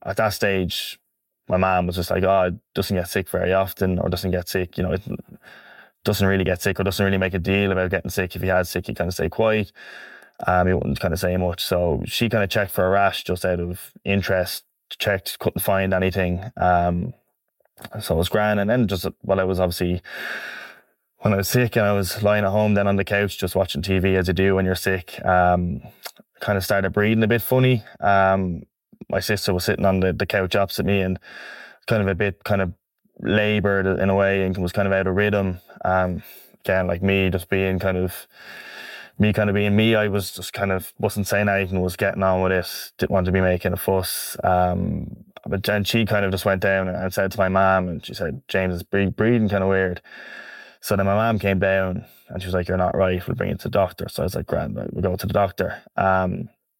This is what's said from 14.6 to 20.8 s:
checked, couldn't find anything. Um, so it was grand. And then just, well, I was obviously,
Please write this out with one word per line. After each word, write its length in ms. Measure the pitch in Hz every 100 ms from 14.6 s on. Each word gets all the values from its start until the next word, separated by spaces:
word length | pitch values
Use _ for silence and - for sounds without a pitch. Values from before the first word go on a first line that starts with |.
| - _ - -
checked, 420 | - 98 - -
couldn't 200 | - -
find 340 | - 98 95
anything. 580 | 92 95 92 90 87 101 -
Um, 580 | 90 87 87 87 87 - _ _ _ _ _ - - 110
so 160 | - 82
it 20 |
was 120 | 90
grand. 300 | 107 104 104
And 100 | 101
then 180 | 127 104
just, 180 | 95 92 -
well, 180 | - 95
I 40 |
was 160 | 92 92
obviously, 420 | 90 87 87 90 - - - - - - - -